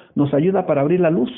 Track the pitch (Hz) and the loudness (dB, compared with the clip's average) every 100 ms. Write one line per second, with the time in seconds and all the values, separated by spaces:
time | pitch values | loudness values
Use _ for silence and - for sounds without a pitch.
0 | - - 139 143 180 190 - 143 147 180 | -8 -4 0 0 0 0 0 0 0 2
1 | 165 180 247 | 2 0 -2